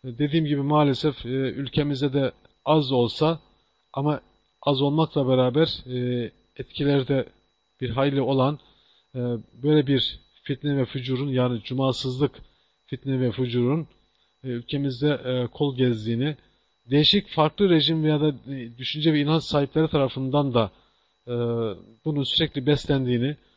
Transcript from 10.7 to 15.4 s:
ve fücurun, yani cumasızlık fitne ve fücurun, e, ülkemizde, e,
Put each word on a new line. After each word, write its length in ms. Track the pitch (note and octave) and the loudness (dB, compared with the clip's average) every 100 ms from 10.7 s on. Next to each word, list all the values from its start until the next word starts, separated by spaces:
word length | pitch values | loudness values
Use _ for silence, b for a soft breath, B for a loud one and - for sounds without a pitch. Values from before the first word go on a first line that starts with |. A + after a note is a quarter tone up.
| C#3 | -2
ve 80 | B2 | -2
fücurun, 420 | C3+ B2+ B2+ C#3+ | -4 -4 -4 -2
yani 340 | B2+ B2 A#2+ | 0 0 -2
cumasızlık 680 | - B2+ C3+ B2+ C3 B2+ C#3 - - _ _ _ _ | -6 -2 -2 -2 -6 -2 -2 -2 -20 _ _ _ _
fitne 340 | C3 C3+ C3 | -10 -4 0
ve 120 | B2+ | 0
fücurun, 560 | A2 B2+ A#2+ A#2+ D#3 D3+ _ _ _ _ _ | -2 -2 0 0 0 -4 _ _ _ _ _
e, 40 | C3 | -10
ülkemizde, 600 | A#2+ B2 C#3+ C#3 B2 D3 | -10 -6 -4 -4 0 0
e, 380 | C#3 B2+ B2+ | 0 -2 -2